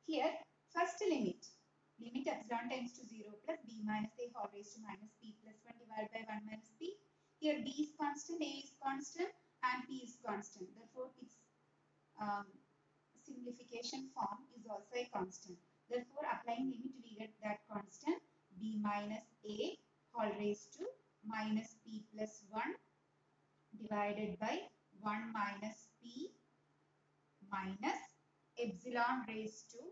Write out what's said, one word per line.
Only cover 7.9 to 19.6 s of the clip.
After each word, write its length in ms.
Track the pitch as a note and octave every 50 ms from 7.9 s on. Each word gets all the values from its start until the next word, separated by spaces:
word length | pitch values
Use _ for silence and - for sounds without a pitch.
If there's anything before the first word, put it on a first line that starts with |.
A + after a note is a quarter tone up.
| - -
constant, 420 | D4+ C#4+ C#4+ - - - E4 D#4+
a 100 | D4+ C#4 C4+ C#4 -
is 80 | - - -
constant, 480 | C4+ C4+ C4+ C4+ D4 - - E4 F4+ G#4+ - - _ _ _ _ -
and 240 | B3+ B3 - B3+
P 160 | - C4+ C4 B3
is 120 | A3 - - -
constant. 420 | A3 G#3 G#3+ G#3 - - G#3 F#3 - -
Therefore, 360 | A3+ A3+ - - B3+ B3+ C4 - -
its, 140 | - - - - - _ _ _ _ _ _ _ _ _ _ _ _ _ _ -
um, 240 | G#3+ G#3 G#3 G3+ G3 F#3+ - - - _ _ _ _ _ _ _ _ _ _ - -
simplification 840 | - C4+ B3 A#3+ B3 A#3+ - A#3+ - A#3+ A#3 - - - C4+ - - -
form 320 | - - G3 G#3 A#3+ C#4+ - -
is 80 | A#3 G#3+ A3
also 260 | G#3 G3 - - B3
a 140 | B3 B3 - -
constant. 440 | G3+ F#3 F#3 - - - F#3+ F3 - - _ _ _ _ _
Therefore, 360 | A#3 B3 A#3+ - - C#4+ D4+
applying 460 | - C4+ A3 - A#3+ A#3 A#3+ C4+ C4+
limit, 240 | A#3+ A3 B3+ - - - A3+
we 120 | A3+ G#3+
get 160 | G#3 A3 G#3+ - - G#3+
that 160 | G#3+ G#3 - - -
constant 500 | G#3+ G#3 - - - - - D#4 F4 - - - _ _ _ _ F#3+ F3+
B 180 | G#3+ A3 A3 G#3+
minus 420 | G#3 G#3 G#3 G#3 G#3 G#3 A3 G#3+ - - - _ -
A 320 | G#3+ G#3 G#3+